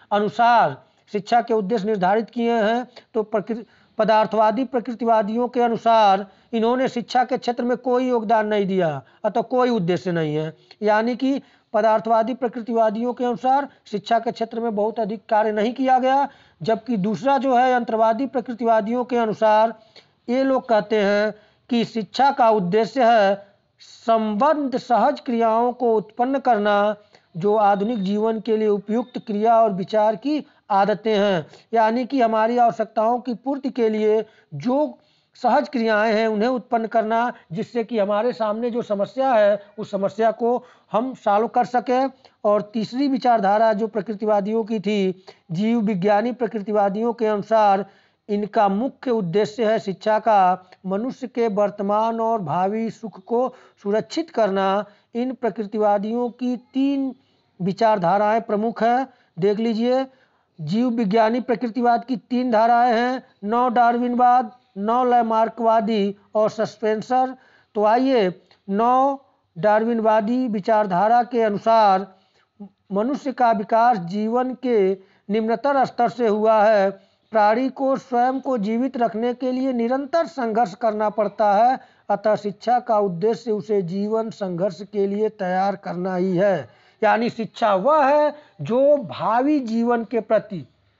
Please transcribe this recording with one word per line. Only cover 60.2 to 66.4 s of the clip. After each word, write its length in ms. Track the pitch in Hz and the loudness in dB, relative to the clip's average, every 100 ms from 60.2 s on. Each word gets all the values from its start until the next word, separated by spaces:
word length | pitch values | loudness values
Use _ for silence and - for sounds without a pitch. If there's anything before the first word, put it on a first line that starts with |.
| _ _ _ - | _ _ _ -14
जीव 280 | 151 202 254 | -4 -2 0
विज्ञानी 520 | 233 220 226 220 247 | 0 0 2 2 0
प्रकृतिवाद 640 | 240 233 240 214 240 233 233 | -2 -4 -4 -2 0 0 -2
की 120 | 240 | -8
तीन 340 | - 247 254 | -4 -4 0
धाराएं 440 | 214 233 240 247 226 | 2 4 4 4 2
हैं, 280 | 247 254 254 _ 202 | 0 -4 -8 _ -4
नव 240 | 233 247 | 0 0
डार्विनवाद, 840 | 240 233 240 240 240 247 247 233 - _ 190 | 2 2 2 0 2 4 4 0 -8 _ -8
नव 320 | 208 240 254 | -2 0 2
लैमार्कवादी 1080 | 240 226 220 220 - 226 226 208 220 202 196 _ | 2 2 0 0 0 2 2 2 0 0 -4 _
और 160 | 214 | 0